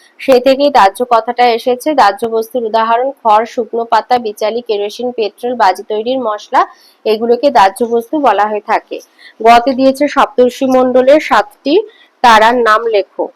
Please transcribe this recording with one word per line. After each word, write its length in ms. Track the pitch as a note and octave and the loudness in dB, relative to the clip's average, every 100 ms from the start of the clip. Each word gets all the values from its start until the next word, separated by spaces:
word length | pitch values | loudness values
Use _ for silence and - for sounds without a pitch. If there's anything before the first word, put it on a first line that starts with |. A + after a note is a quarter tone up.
| _ - | _ -8
সেই 220 | - B3 | 0 2
থেকেই 300 | B3+ C4+ C#4+ | 2 2 2
দাহ্য 340 | C4+ G3 F#3+ B3 | 2 2 2 0
কথাটা 340 | A3+ A#3 A#3+ B3 | 0 0 0 0
এসেছে। 480 | A#3 B3+ B3 D#4 | 0 -2 -4 -2
দাহ্য 320 | C#4+ G3+ G3 A#3 | 2 2 0 -4
বস্তুর 380 | A3+ A3+ B3+ | -4 -4 -6
উদাহরণ 460 | A3 A3 A3 A#3 C4+ | -4 -2 0 0 -2
খড়, 340 | C4+ A#3+ G#3+ | -4 0 0
শুকনো 400 | A3+ - A3 A#3 | 0 -6 -6 -6
পাতা, 340 | A#3 A3 - B3 | -2 -2 0 -4
বিচালি, 420 | A3+ G#3 G#3+ A3+ | -4 -6 -4 -4
কেরোসিন, 520 | A#3+ G3+ G3+ G#3 B3 | -4 -4 -6 -8 -8
পেট্রোল, 420 | A#3+ G3+ - A#3+ | -6 -8 -6 -8
বাজি 280 | B3 G3+ F#3 | -2 0 0
তৈরির 380 | G3+ G#3+ A3 C4 | -4 -6 -4 -4
মশলা, 460 | A#3 G#3 - C4+ G4 - _ _ | -4 -8 -4 -2 -2 -6 _ _
এগুলোকে 460 | A3 G#3+ A#3 A#3+ C#4+ | -4 -2 0 0 0
দাহ্য 340 | B3 G3 - | 2 2 0
বস্তু 360 | A#3 A#3 A#3 D#4 | -4 -4 -4 -2
বলা 260 | C4+ G3 G#3+ | 0 0 -2
হয়ে 140 | G#3 | -4
থাকে। 380 | G#3+ G3+ - - - _ - - | -4 -4 -4 -14 -16 _ -20 -2
গতে 300 | A3+ A#3 A#3+ | 4 4 2
দিয়েছে 360 | B3 C4+ C4+ C#4+ | 0 0 0 -2
সপ্তর্ষি 560 | C#4+ - - B3 - | 0 0 0 0 0
মণ্ডলের 560 | C4+ C4 B3+ B3 B3+ D4+ | -2 0 2 2 4 2
সাতটি 600 | - A3+ G#3+ _ C4+ F4 G#4+ _ _ _ | 2 -2 -2 _ -2 -2 -2 _ _ _
তারার 340 | A#3+ A3 A3 | 4 4 4
নাম 320 | B3 A3+ A3 A#3 | 2 2 0 0
লেখো। 420 | G#3 F#3+ - E3+ | -2 -2 -6 -10